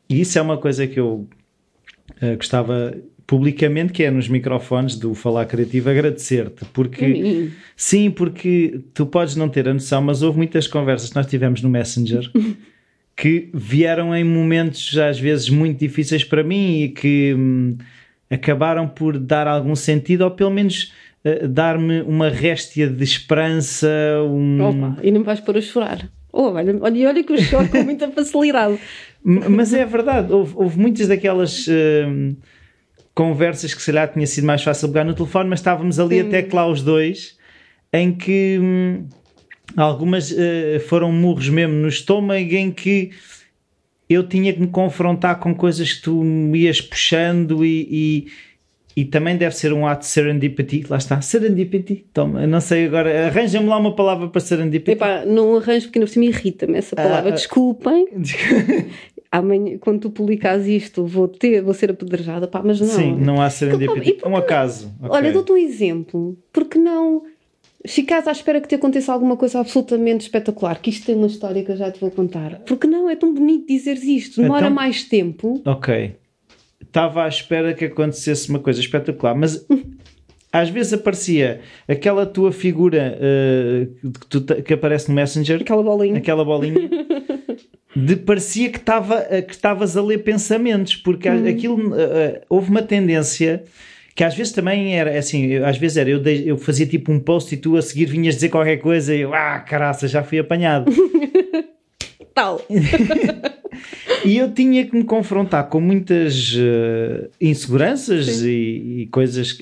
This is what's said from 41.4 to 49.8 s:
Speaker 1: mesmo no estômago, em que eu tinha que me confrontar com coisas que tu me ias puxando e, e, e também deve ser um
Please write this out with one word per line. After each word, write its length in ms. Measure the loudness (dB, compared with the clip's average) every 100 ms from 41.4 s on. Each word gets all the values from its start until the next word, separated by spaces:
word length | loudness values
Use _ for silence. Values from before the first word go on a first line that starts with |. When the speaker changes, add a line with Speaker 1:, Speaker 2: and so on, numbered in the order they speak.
| 0
Speaker 1:
mesmo 240 | 0 2
no 140 | 0 0
estômago, 640 | -2 0 0 0 -2 0
em 160 | 0 -2
que 400 | -2 0 0 0 -8 -20 -20 _ _ _ _ _ _ _
eu 180 | 0 2
tinha 260 | 0 0
que 80 | 0
me 60 | 0
confrontar 720 | 0 -2 0 0 0 0 0
com 160 | -2
coisas 380 | 0 0 0 -4
que 80 | -4
tu 200 | -2 0
me 380 | 0 0 2 2
ias 200 | 2 0
puxando 840 | -4 -4 0 2 2 0 0 2
e, 240 | 2 0 -2
e, 360 | -2 0 -2 -4 -16 -20 _ _ _ _ -4
e 20 | -2
também 300 | 0 0 0
deve 160 | 0 0
ser 160 | -2
um 140 | 0